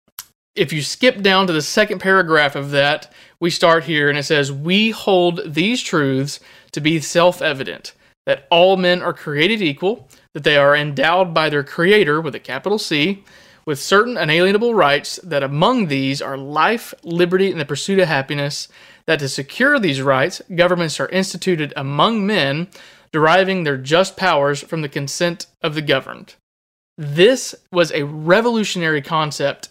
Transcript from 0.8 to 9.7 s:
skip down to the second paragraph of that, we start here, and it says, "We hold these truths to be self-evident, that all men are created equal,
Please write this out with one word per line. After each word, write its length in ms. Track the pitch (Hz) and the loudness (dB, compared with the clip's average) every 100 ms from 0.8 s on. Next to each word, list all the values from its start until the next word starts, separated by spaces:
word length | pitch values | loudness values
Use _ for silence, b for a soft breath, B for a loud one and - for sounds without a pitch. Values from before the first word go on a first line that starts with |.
skip 400 | 139 - 247 220 | -6 0 0 2
down 260 | 196 190 190 | 2 2 2
to 60 | |
the 80 | 156 | 0
second 380 | 143 - 208 190 | -2 0 0 0
paragraph 560 | 190 190 170 160 143 143 | 2 2 4 2 2 0
of 160 | 139 | -4
that, 420 | 143 143 151 - B B B | 0 2 0 -6 B B B
we 100 | 170 | -4
start 360 | - 170 165 156 | 2 4 4 2
here, 240 | 151 143 | 0 0
and 80 | 143 | 0
it 60 | |
says, 280 | 139 151 139 | 0 0 0
"We 380 | 139 156 196 220 | -4 0 2 2
hold 640 | 214 - 185 175 170 160 | 0 0 2 2 -2 -6
these 280 | 151 190 247 | -2 -2 -2
truths 600 | - 170 139 135 139 - B B B | -2 -2 0 0 -4 -8 B B B
to 80 | 156 | -4
be 180 | 151 160 | -2 -2
self-evident, 960 | 139 175 175 180 160 135 107 82 - - b b - | 0 2 2 2 -4 -4 -8 -12 -16 -20 b b -4
that 200 | 135 - | -4 2
all 240 | 170 185 190 | 4 4 4
men 260 | 180 180 | 2 0
are 120 | 170 | -2
created 480 | - - 143 175 220 | -8 -6 -2 0 0
equal, 480 | 170 | -2